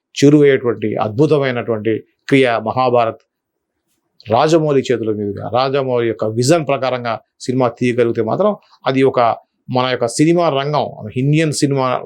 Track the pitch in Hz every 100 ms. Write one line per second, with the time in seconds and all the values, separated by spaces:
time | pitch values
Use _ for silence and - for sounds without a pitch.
0 | _ - 143 151 143 131 120 107 110 104
1 | 110 104 151 147 135 120 117 110 104 107
2 | - _ - 139 131 113 110 131 127 120
3 | 113 110 _ _ _ _ _ _ _ _
4 | _ _ - 113 156 165 156 139 120 117
5 | 110 104 101 101 104 113 135 139 131 123
6 | 117 107 110 110 123 170 139 139 127 127
7 | 120 113 _ _ - 127 123 - 123 120
8 | 117 117 110 131 202 202 _ _ - 135
9 | 135 127 120 113 _ _ - 127 127 127
10 | 120 - 156 170 170 135 139 147 110 -
11 | 107 123 135 151 160 135 143 139 127 127